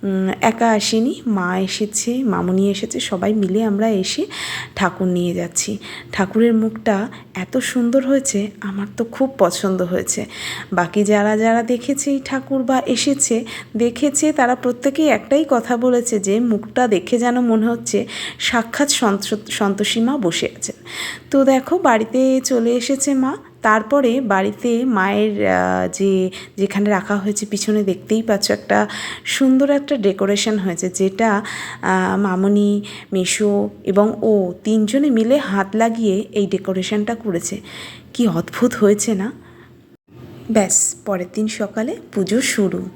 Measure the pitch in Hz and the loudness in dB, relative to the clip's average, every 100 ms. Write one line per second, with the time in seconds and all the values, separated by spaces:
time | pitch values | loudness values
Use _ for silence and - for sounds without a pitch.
0 | 196 190 190 - 226 226 233 214 208 220 | -2 0 0 2 0 2 2 2 2 0
1 | 240 359 254 202 180 185 190 - 208 - | 0 -2 -2 0 0 -2 -2 -4 -4 -4
2 | - 254 262 180 175 185 196 196 - - | -4 -2 0 0 0 2 0 0 -4 -6
3 | - 185 196 214 190 196 226 202 226 202 | -4 -2 0 0 0 0 0 0 0 0
4 | 185 - 392 - - - - - 190 - | -2 -4 -6 -8 -10 -10 -10 -2 -2 0
5 | 185 180 175 175 170 - - 208 - - | -2 0 -2 -2 -4 -6 -6 -8 -10 -16
6 | - - 190 220 233 226 220 220 - 196 | -10 -4 0 4 4 4 2 -2 0 0
7 | 233 - - - 185 262 254 254 240 269 | -2 -10 -12 -10 -4 -4 -2 -2 2 2
8 | 254 269 262 202 208 - 202 196 202 - | 2 0 2 -4 -4 -8 -8 -6 -8 -6
9 | 233 - 269 269 185 - 196 185 180 185 | -8 -2 -4 2 2 2 -2 -2 -2 -2
10 | - - - - - - - 180 170 208 | -4 -6 -8 -10 -12 -12 -4 0 0 2
11 | 202 208 208 214 226 226 233 240 240 277 | 4 4 4 2 4 2 2 -2 0 -2
12 | 294 277 - 269 262 269 247 262 - 226 | 0 -2 -2 -6 -2 -2 2 0 2 0
13 | - - - 226 240 - - 214 233 233 | 0 0 0 0 -2 -12 -8 0 0 2
14 | 294 285 311 302 247 247 247 240 277 277 | 0 2 0 2 2 2 -2 0 -2 2
15 | 311 220 - 285 311 247 233 240 254 240 | 2 2 2 2 4 0 2 0 2 2
16 | 240 247 185 208 240 208 - - 247 190 | 0 -2 0 0 2 0 -2 0 2 2
17 | 180 240 247 247 240 220 220 233 - 202 | 2 0 2 2 2 2 2 -2 -2 -2
18 | - - - - - 240 226 - 285 - | -2 -10 -12 -6 -2 -2 -2 -2 0 2
19 | 226 196 - 214 - - 202 196 208 226 | 2 0 -2 -6 -6 -2 -2 0 -2 0
20 | 233 285 180 165 - - - - - - | 0 0 -2 -2 -6 -6 -12 -12 -14 -12
21 | - - - 277 269 262 262 349 320 226 | -10 -12 0 4 6 4 2 2 4 2
22 | 220 254 262 262 254 247 233 240 233 269 | 2 2 4 2 2 0 2 0 0 -2
23 | 285 269 262 381 - - 220 214 220 285 | 0 2 0 -2 -10 -2 2 2 2 2
24 | 254 247 240 196 196 208 240 233 262 214 | 4 2 2 0 0 -2 -2 0 2 2
25 | 190 208 214 202 104 - - 92 92 - | 2 2 0 0 2 2 2 2 0 0
26 | 196 190 185 - - - 196 202 208 196 | 0 2 0 -6 -16 -4 -2 0 0 0
27 | - 202 196 208 208 202 - 214 196 185 | 0 -2 -2 -4 -4 -4 0 0 0 -2
28 | - 220 226 202 202 208 - 208 208 - | -2 -2 0 0 0 -2 0 0 0 -4
29 | - - - - 269 262 277 285 285 285 | -10 -10 -8 0 4 4 4 2 0 0
30 | 202 196 196 202 226 214 185 170 185 180 | 0 0 0 0 0 -2 -2 -2 -4 0
31 | 190 196 226 202 208 - - - - 190 | -2 2 0 0 -2 -10 -12 -6 0 0
32 | 185 190 202 185 196 208 202 202 202 - | 2 0 0 2 2 4 4 0 -4 -16
33 | - 190 180 - 208 202 208 202 - 190 | -4 -2 -2 0 2 2 -2 -6 0 2
34 | 208 220 220 208 185 175 - 220 214 269 | 2 2 2 2 0 -4 0 2 2 2
35 | 294 226 226 285 226 196 196 214 233 226 | 2 2 4 2 2 -2 0 0 0 2
36 | 220 190 214 208 196 190 196 190 185 214 | 0 0 -2 -2 -2 -2 -2 -4 -2 -2
37 | 208 233 226 170 - - - - - - | -2 -4 -4 -4 -4 -10 -12 -18 -18 -18
38 | - - 233 165 170 - 240 - 208 208 | -14 0 0 2 -4 0 0 4 2 4
39 | - 202 202 - - - - - _ _ | 0 -2 -4 -8 -20 -20 -20 -20 _ _
40 | _ - - - - 220 185 - - - | _ -20 -20 -20 0 2 2 2 0 -4
41 | - 190 180 - 214 - 202 220 233 453 | -6 -6 -4 -4 -4 -4 -6 -4 -6 -6
42 | - - 180 220 - - 190 180 185 | -6 -4 0 0 0 0 0 0 -8